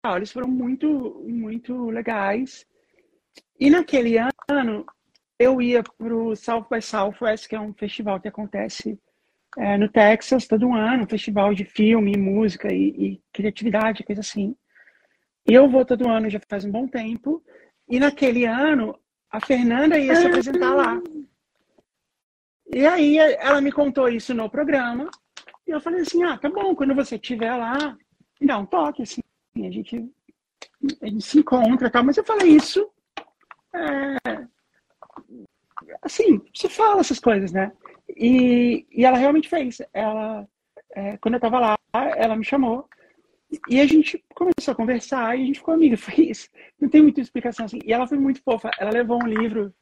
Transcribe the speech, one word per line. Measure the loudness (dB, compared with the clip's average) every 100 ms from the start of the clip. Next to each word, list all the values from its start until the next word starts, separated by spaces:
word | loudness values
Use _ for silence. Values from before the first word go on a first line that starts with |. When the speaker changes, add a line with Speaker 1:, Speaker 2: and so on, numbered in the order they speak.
| -4 -4
Speaker 1:
Eles | -6
foram | -8 -4
muito, | -4 -4 -2 -2 -2 -6 -12 -10
muito | -8 -8 -10 -10 -8 -6
legais. | -6 -6 -4 -2 -2 -6 -12 _ _ _ _ _ _ _ -20 _ _
E | 4
naquele | 4 4 0 2 2 0 -6 -2
ano, | -2 -2 -6 -10 _ _ _ _ _
eu | 2 4
ia | 2 0
pro | -2 _ -6 -4 -4 -6
South | -4 -6 -4
by | -8
Southwest, | -4 -4 -4 -2 -4 -4 -6
que | -10
é |
um | -10
festival | -10 -10 -8 -6 -6
que | -8
acontece, | -12 -10 -8 -8 -8 -10 -12 _ _ _ _ _ -6
é, | -2 0
no | 2
Texas | 6 6 4 2 -2 0
todo | 0 0
ano, | 0 0 -2
um | -2
festival | -6 -4 0 0
de | 0
filme, | -6 2 4 4 2 0
música | 0 0 0 -2 -6
e, | 0 -2 0 -6
e | -6 _
criatividade, | -6 -6 -4 -2 0 0 -4
coisa | -8 -10
assim. | -8 -6 -6 -8 _ _ _ _ _ _ _ _ 6
E |
eu | 8 8
vou | 4
todo | 0 0 0
ano | 0 -2
já | -6 _
faz | -8
um | -6
bom | -6 -6
tempo. | -8 -8 -8 -6 -8 _ _ _ _ _
E | 0
naquele | 0 2 0 2
ano, | 0 0 2 2 0 -8 _ _ _
a | -10
Fernanda | -2 2 2 4 4 4
ia | 4
se | 4 4
Speaker 2:
Ah. |
Speaker 1:
apresentar | 2 0 -2 2
lá. | 2 0 -2 -8 -16 -18 _ _ _ _ _ _ _ _ _ _ _ _ _ -8
E | 2 4
aí, | 4 4 6
ela | 4 4 0 2
me | 0
contou | 0 -2 2 0
isso | 0 -4
no | -6 -4
programa. | -4 -2 -2 -2 -6 -8 -14 _ -20 -20 _ -8
E |
eu | -6
falei | -4 -4
assim, | -2 0
"Ah, | 0 -2
tá | -6
bom, | -2 -2
quando | 0 0
você | 0 -2 -8
estiver | -8 -4 -4 -4
lá, | -4 -4 -6 -8 _ _ _ _
me | 0
dá | 0
um | -2
toque, | -2 -2 -4
assim, | -10 -12 -16 _ _ -10
a | -8
gente, | -10 -10 -12 -12 _ _ _ _ _ -20 _ -6 -6
a | -8
gente | -8
se | 2 2
encontra | 4 2 4 2 2
e |
tal." | 2
Mas | 2 2
eu |
falei | 0 4 8
isso, | 8 6 -2 -4 _ _ -20 -20 _ _ -20 _
é, | -6 -4 -4 -4 -6 -6 -10 -12 _ _ _ _ _ -20 -20 _ -20 -20 _ _ -20 -18 -14
assim, | -12 0 2 2 0
você | -8 -8
fala | 0 2 2
essas | 0 0
coisas, | 0 0 -2
né? | -4 -4 -8 -20 _ -20
E, | -2 2 4 4 4 2 -2 _
e | 4
ela | 4 4
realmente | 2 2 0
fez. | -4 -4 -10 -12
Ela, | -6 -4 -4 -8 -10 -14 _ _ -20 _
é, | -12 -10 -6
quando | -4
eu | -2
tava | 0 0
lá, | 0 -2 _ -4 -4 -2
ela | -2 -2
me |
chamou. | -2 0 0 -2 -8 _ _ _ _ _ _ -16 0
E | 2
a | 6
gente | 6 4 -4 _
começou | -4 -2 0 -2
a |
conversar | -4 -2 -4 -4 -4 -2 -2
e |
a | -2
gente | -4
ficou | 0
amiga, | 4 4 2
<laughs> |
foi | -2 2 2
isso. | 0 -14 _ -20 _
Não | 4
tem | 8
muita | 6 4
explicação | -6 -6 -8 -8 -10
assim. | -10
E | -2
ela | -2 0
foi | 0
muito | 0 -2
fofa. | -2 -4 -2 -4
Ela | -2
levou | -2 0 -2
um | -2
livro | -2 -2 -4 -6 _